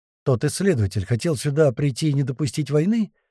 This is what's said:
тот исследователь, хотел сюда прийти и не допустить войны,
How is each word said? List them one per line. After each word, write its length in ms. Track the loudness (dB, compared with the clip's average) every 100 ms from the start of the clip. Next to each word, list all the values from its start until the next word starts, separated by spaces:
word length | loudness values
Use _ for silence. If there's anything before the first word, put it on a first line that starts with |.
| _ _
тот 200 | -2 0
исследователь, 600 | 0 0 0 2 0 -2
хотел 320 | -2 -2 0 -2
сюда 360 | -2 2 2
прийти 400 | 4 -2 0 0
и 20 |
не 80 | 0
допустить 480 | -2 -4 -6 -4 -2
войны, 420 | 0 2 0 -2 _ _